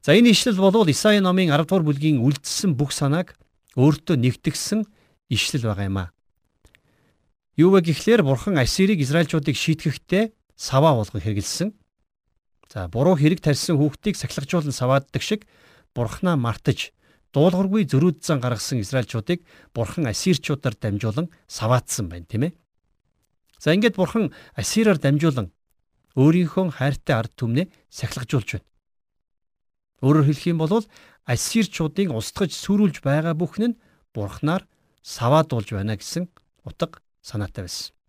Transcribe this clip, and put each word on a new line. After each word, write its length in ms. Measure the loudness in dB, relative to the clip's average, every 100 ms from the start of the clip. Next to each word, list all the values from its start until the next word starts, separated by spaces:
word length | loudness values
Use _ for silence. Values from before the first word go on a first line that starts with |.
За 160 | 4 6
энэ 160 | 6
ишлэл 240 | 6 2 4
бол 320 | 4 4 2
Исаи 320 | 4 4 4
номын 320 | 4 2 2
10 80 | 2
дугаар 240 | 2 0 0
бүлгийн 320 | 0 0 2 2
үлдсэн 480 | 0 -6 -4 -2
бүх 160 | 0 -2
санааг 480 | -2 -2 -2 -4 -14 _ _ _ 2
өөртөө 400 | 4 2 0 2
нэгтгсэн 640 | 2 0 -6 -6 -4 -4 -4 _ _ _ _
ишлэл 400 | -4 -2 -2 -2
байгаа 160 | -2 -2
юм 160 | -4
аа. 80 | -6 _ _ _ _ _ _ _ _ _ _ _ _ _ _
Юувэ 320 | 4 6 6 4
гэхлээр 400 | 0 2 2 2
бурхан 320 | 0 0 0
Ассирийг 400 | 0 2 2 2
Израильчуудыг 560 | 2 0 0 0 -2
шийтгэхдээ 800 | -2 -2 -2 -2 -6 _ 0 0 _ _ _
саваа 400 | -2 2 4 2
болгон 240 | -2 -6
хэрглэсэн. 480 | -4 -4 -4 -6 -6 -8 _ _ _ _ _ _ _ _ _
За, 160 | -10 -6
буруу 240 | 0 2
хэрэг 320 | 4 4 2 0
тарьсан 320 | -2 0 0
хүүхдийг 400 | 0 -2 -6 -6
сахилгажуулан 560 | -8 -8 -2 -2 -2
савааддаг 480 | -4 0 0 0 -8
шиг 240 | -4 -6 -6 _ _ _ _
Бурханаа 400 | -6 -6 -2 0
мартаж, 640 | 0 0 -2 -2 -2 -6 _ _ _ _
дуулуургүй 560 | 2 2 2 0 0 2
зөрүүд 400 | 2 2 0 -4
зан 160 | -2
гаргасан 400 | -2 -4 -4 -4
израилчуудыг 640 | -2 -4 -4 -6 -4 -6 _ -20 _ -6
Бурхан 320 | -6 -4 -4
ассирчуудаар 640 | -2 0 0 -2 -4 -4 -4
дамжуулан 480 | -4 -2 -4 -4 -6 _ _
саваатсан 640 | -8 0 0 0 -8 -8
байна, 160 | -10 -8
тийм 240 | -4 -4
ээ. 80 | -6 _ _ _ _ _ _ _ _ _ _
За, 80 | 0 2
ингээд 240 | 2 0
Бурхан 320 | -2 0 -2 -6 -16 -8
ассираар 400 | -4 2 2 2
дамжуулан 560 | 2 2 0 0 -6 _ _ _ _ _ _ 2
өөрийнхөө 560 | 4 4 0 -2 -4
хайртай 480 | -2 -4 -2 -2 -2
ард 160 | -2 -6
түмнээ 320 | -2 -2 -4 _ _
сахилгажуулж 640 | -10 -8 -8 -4 -4 -2 -10
байна. 80 | _ _ _ _ _ _ _ _ _ _ _ _ _ _
Өөрөөр 240 | 4 4 4
хэлэх 160 | 2 -2
юм 80 | -2 0
бол 160 | -2 -2 _ -20 _ -6
ассирчуудыг 800 | -4 -2 -2 -2 -2 -4 -2 -4
устгаж 420 | -4 -8 -4 -6 -4
сүрүүлж 480 | -2 2 2 0 -2
байгаа 320 | 0 0 -4
бүхэн 400 | -4 -2 -4 -4
нь 20 | _ _ _
Бурханаар 540 | -10 -10 -4 -2 -2 -6 _ _ _ -18
саваадуулж 720 | -4 2 2 2 -4 -4 -6
байна 160 | -4
гэсэн 320 | -6 -8 -8 -8 _ _ _ -18
утга 340 | -8 -8 -8 _ _
санаатай 480 | -12 -8 -8 -10 -12
байсан. 240 | -12 -14 _